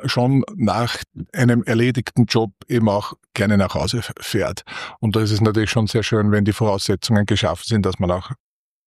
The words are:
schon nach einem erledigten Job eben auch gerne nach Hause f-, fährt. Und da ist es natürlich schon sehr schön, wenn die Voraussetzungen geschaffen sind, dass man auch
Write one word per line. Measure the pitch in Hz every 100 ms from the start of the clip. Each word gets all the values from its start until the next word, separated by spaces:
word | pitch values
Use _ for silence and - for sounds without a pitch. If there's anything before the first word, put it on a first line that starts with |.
schon | 135 - 123 135 -
nach | 196 107 107 120 - - - -
einem | - 123 120
erledigten | 104 113 123 120 - - 113
Job | 113 110 - -
eben | 120 110
auch | 101 - - _
gerne | - 101 101
nach | 92
Hause | - - 120
f-, | - -
fährt. | - 107 85 - - - - -
Und | 110 107
da |
ist | 107
es | 107
natürlich | 110 104 104
schon | 117 107
sehr | 113
schön, | 101 110 104
wenn | 104
die | 101
Voraussetzungen | - 107 98 - 98 - 107 101
geschaffen | 101 90 82 -
sind, | 110 95
dass | 92
man | 90
auch | - - 131 _ _ _ _